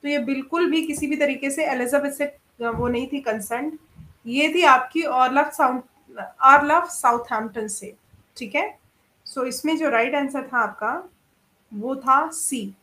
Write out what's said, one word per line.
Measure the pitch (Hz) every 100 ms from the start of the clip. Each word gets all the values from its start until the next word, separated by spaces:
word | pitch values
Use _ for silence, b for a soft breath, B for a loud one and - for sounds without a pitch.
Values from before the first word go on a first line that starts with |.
तो | 285
ये | 285
बिल्कुल | 233 269 269 339 359
भी | 320 320
किसी | 294 294
भी | 294
तरीके | 285 262 277
से | 277 311
एलिजाबेथ | 254 247 285 285
से, | 285 285 285 _ _
आ, | 233
वो | 233 240
नहीं | 240 262
थी | 285
कंसर्न। | 277 220 196 233 294 311 _ - - _ 233
ये | 247 302
थी | 320 330
आपकी | 254 247 320
ऑर्ल | 320 254 254 269
ऑफ | 294
साउथ-, | - 277 254 - _ _ 240 190 -
ऑर्ल | 262 285 294
ऑफ | 320 349
साउथहैम्पटन | - 254 240 240 220 226 214 214
से, | 202 190 - _ _ _ -
ठीक | 226 285
है? | 392 - _ _ _ _ -
So | - 262
इसमें | 247 302 320
जो | 311
right | 233 240 285
answer | 277 269 247
था | 247
आपका | 214 - 214 302 370 _ _ _ _ _ _
वो | 208 226 269
था | 254 269 320
सी | - - 254 196 196